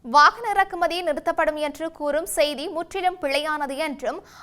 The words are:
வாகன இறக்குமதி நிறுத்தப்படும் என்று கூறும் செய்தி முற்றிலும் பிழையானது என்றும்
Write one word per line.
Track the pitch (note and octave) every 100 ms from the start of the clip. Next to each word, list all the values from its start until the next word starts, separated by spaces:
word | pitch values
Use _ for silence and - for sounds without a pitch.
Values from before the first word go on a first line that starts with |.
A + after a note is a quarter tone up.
வாகன | A#3 C#4+ D4+ - A#4
இறக்குமதி | G4+ G4 F4 E4+ F4
நிறுத்தப்படும் | F4 D4 E4 E4 D#4 D4+
என்று | D4+ C#4+ D#4+
கூறும் | D#4+ D4 D4 E4
செய்தி | - D4 C4+ E4
முற்றிலும் | D#4+ E4+ F#4+ F#4 F4+
பிழையானது | D4 C#4 D4+ D4+ C#4 C#4
என்றும் | D#4 C4 - E4 - -